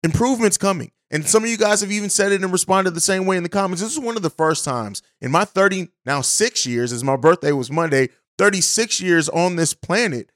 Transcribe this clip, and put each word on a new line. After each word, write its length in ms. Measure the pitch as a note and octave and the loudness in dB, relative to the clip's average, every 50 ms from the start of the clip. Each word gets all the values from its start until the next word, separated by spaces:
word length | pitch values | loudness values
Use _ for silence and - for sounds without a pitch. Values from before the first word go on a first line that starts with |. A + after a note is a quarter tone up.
| - | -2
improvement's 560 | E3 D#3+ - A#3 B3+ C4+ A3+ A#3 G3+ F#3 - | 0 0 2 2 2 2 2 2 2 2 2
coming. 340 | - G3 F#3+ E3+ - - _ _ _ _ | -2 -2 -2 -2 -6 -12 _ _ _ _
And 160 | - D3+ D3+ | -6 -6 -2
some 180 | C#3 - A3 A3 | 2 2 2 2
of 40 | A#3 | 2
you 80 | A#3 | -2
guys 240 | G#3+ A3 G#3 G#3 G3+ | 0 2 2 2 0
have 120 | G3 G3 G3+ | 0 -2 -4
even 180 | G#3 G#3 G3+ | -4 -4 -2
said 220 | - - G3+ G3+ G3+ | 0 0 2 2 2
it 100 | G3 F#3+ | 0 0
and 100 | F#3 F#3 | -2 -2
responded 380 | F3+ - - F#3+ F#3+ F#3+ F#3 | -2 0 2 2 2 2 0
the 100 | E3+ E3 | 0 -2
same 240 | - - G3 F#3+ F#3 | 0 0 0 0 0
way 140 | F#3+ F#3+ F#3 | 0 0 0
in 60 | E3+ | -2
the 40 | E3+ | -2
comments. 320 | - G3+ G3 F#3+ F3+ E3+ | -2 -2 -2 0 -2 -4
This 120 | G3+ A3 D4+ | -4 -6 -6
is 80 | D#4 | -6
one 160 | C4 A#3 A3+ | -6 -4 -4
of 60 | A3+ F#3+ | -2 -4
the 80 | D#3+ | -4
first 320 | - - D#3+ D#3 D#3+ - - | -2 0 0 0 0 0 -2
times 360 | D3 C3 A#2+ A2 G#2 G2 - _ _ _ _ - | -4 -4 -6 -6 -8 -10 -14 _ _ _ _ -6
in 80 | B2 | 0
my 160 | C#3 E3+ G#3 | 0 0 0
thirty, 420 | G3+ _ F#3+ F#3+ G3 F#3+ F#3+ F3 - _ _ _ | 0 _ 2 2 2 2 -2 -6 -8 _ _ _
now 160 | B2 C#3+ C#3+ B2+ | -4 -4 -2 -2
six 440 | - - - G#3 B3 - - - | -2 0 0 0 0 0 -4 -4
years, 260 | B2+ A#2+ A#2 A#2+ A#2+ A#2+ | -2 0 -2 -2 -2 -2
as 120 | A#2+ B2 | -2 -2
my 120 | C#3 C3+ | 0 0
birthday 360 | C3 A#2+ D#3+ F3 F3 - D3 D3 | 4 6 4 4 4 2 0 0
was 180 | C#3 B2+ A2+ | 0 -2 -4
Monday, 380 | C#3+ D#3+ E3+ E3 C#3+ C3+ C3 B2 _ _ _ _ _ | -2 -2 0 2 2 2 2 0 _ _ _ _ _
thirty-six 640 | - F#3 G#3 G3 F#3+ D#3+ - - - A#3 G#3+ - - | 2 2 2 2 2 -2 0 0 0 0 0 -2 -4
years 280 | G3 F#3 E3+ E3 D3+ D3 | 0 2 2 2 2 0
on 260 | - E3 F3 F3+ F3+ | 0 0 0 0 0
this 200 | E3+ E3 D#3 - | 0 -2 -2 -2
planet 580 | _ - - E3+ G#3 B3 G#3 C#3+ A#2+ - _ _ | _ -6 -2 0 0 0 0 -2 -6 -10 _ _